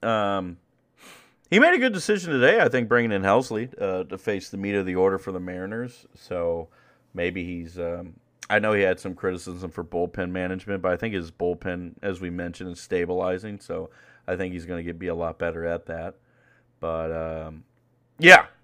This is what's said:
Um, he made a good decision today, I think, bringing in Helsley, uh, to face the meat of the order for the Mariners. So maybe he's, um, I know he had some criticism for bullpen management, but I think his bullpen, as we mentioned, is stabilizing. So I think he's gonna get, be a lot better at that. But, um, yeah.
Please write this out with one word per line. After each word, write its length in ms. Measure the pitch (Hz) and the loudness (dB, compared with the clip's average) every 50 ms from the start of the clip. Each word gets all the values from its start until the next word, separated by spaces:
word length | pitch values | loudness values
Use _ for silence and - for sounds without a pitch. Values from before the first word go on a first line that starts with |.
| - | 0
Um, 540 | 110 113 107 104 101 98 98 92 92 87 87 _ _ _ _ _ _ _ _ - - - - _ _ _ _ _ _ | 0 0 0 0 0 0 -2 -4 -6 -10 -14 _ _ _ _ _ _ _ _ -20 -20 -20 -20 _ _ _ _ _ _
he 80 | - 202 | 6 6
made 160 | 277 330 359 | 8 8 6
a 40 | 311 | 4
good 140 | 247 262 214 | 2 0 0
decision 400 | 185 - - 214 202 180 175 151 | -2 0 0 0 0 0 -2 2
today, 280 | 131 123 139 190 233 | 4 6 6 6 6
I 80 | 175 123 | 4 4
think, 200 | 110 131 120 107 | 4 0 0 2
bringing 240 | 120 120 117 117 107 | 2 2 2 2 0
in 100 | 98 95 | 0 4
Helsley, 480 | 98 98 117 131 - 117 107 117 127 - - | 4 4 4 4 0 -4 -6 -6 -6 -6 -4
uh, 240 | - 98 92 92 92 | -4 -2 -2 -2 -4
to 120 | - 92 | -6 -8
face 320 | 95 - - 104 95 - - | -8 -4 -4 -4 -4 -4 -8
the 80 | - | -10
meat 180 | 98 98 101 101 | -6 -4 0 0
of 120 | 101 95 | 0 0
the 80 | 92 90 | 0 2
order 240 | 92 92 98 95 95 | 4 4 4 4 2
for 140 | 92 - 95 | -4 -6 -8
the 80 | 92 | -8
Mariners. 680 | 90 90 90 90 92 98 107 113 120 127 123 - _ _ _ | -8 -8 -8 -8 -8 -8 -8 -8 -10 -10 -12 -18 _ _ _
So 540 | - - - 90 90 85 85 85 85 82 - _ _ _ _ _ _ _ _ _ | -20 -14 -8 -6 -4 -2 -2 -2 -4 -6 -10 _ _ _ _ _ _ _ _ _
maybe 320 | 87 87 90 92 95 87 | -4 -4 -2 -2 -4 -6
he's, 340 | 90 90 87 85 82 87 90 | -6 -8 -10 -10 -12 -10 -8
um, 360 | 87 85 85 87 90 87 82 _ _ _ _ _ - - | -6 -6 -6 -6 -10 -14 -18 _ _ _ _ _ -8 0
I 120 | 104 107 | 0 0
know 120 | 104 110 107 | 2 2 2
he 100 | 101 98 | 4 4
had 160 | 95 92 - | 2 2 0
some 160 | - 98 90 | -4 -12 -10
criticism 560 | - - 95 90 90 - - 90 90 92 87 | -4 -4 -4 -4 -4 -8 -12 -12 -10 -10 -10
for 140 | 80 - 87 | -8 -10 -10
bullpen 460 | 85 - 87 87 87 - - 92 90 | -6 -4 -4 -4 -4 -4 -6 -6 -6
management, 500 | 92 92 92 90 95 90 - - 101 95 | -4 -4 -4 -4 -6 -8 -6 -8 -8 -4
but 120 | 87 92 90 | 0 -2 -2
I 40 | |
think 180 | 87 - 113 104 | 0 -2 -4 -4
his 160 | 95 85 80 | -4 -6 -6
bullpen, 640 | 82 _ 87 87 87 85 - 95 90 90 90 87 - - - | -8 _ -2 -2 -2 -4 -4 -8 -8 -6 -8 -12 -14 -8 -6
as 180 | 101 95 87 | -6 -6 -6
we 100 | 92 90 | -6 -8
mentioned, 420 | 87 87 87 87 87 - 92 92 87 | -6 -6 -6 -8 -8 -10 -12 -12 -12
is 80 | - | -14
stabilizing. 800 | - - 98 90 87 85 90 90 90 92 92 92 104 107 104 98 | -10 -4 -2 -2 0 0 -2 -2 0 -2 -2 -4 -6 -10 -14 -14
So 300 | - - 87 82 85 80 _ - - - - _ _ | -12 -10 -10 -10 -10 -10 _ -20 -20 -20 -20 _ _
I 100 | - 92 | -8 -6
think 180 | 92 95 92 90 | -4 -4 -6 -6
he's 100 | 87 82 | -8 -8
gonna 180 | 85 90 85 85 | -8 -8 -8 -6
get, 160 | 85 85 85 | -8 -8 -8
be 100 | 92 90 | -6 -6
a 60 | 85 | -4
lot 240 | 85 85 82 80 _ | -4 -4 -6 -4 _
better 280 | - 85 82 82 82 | -6 -6 -4 -4 -4
at 200 | 85 85 85 - | -4 -4 -4 -6
that. 280 | - 85 82 82 92 - _ _ _ _ _ _ _ _ _ _ _ _ _ | -10 -10 -10 -10 -10 -12 _ _ _ _ _ _ _ _ _ _ _ _ _
But, 340 | - 82 82 80 82 80 82 | -8 -6 -4 -4 -4 -4 -4
um, 520 | 82 80 80 80 80 78 80 80 78 - _ _ _ _ _ _ _ _ _ _ _ | -6 -6 -6 -6 -8 -10 -12 -14 -16 -20 _ _ _ _ _ _ _ _ _ _ _
yeah. 280 | 151 175 185 151 - - _ _ | 10 12 12 12 10 6 _ _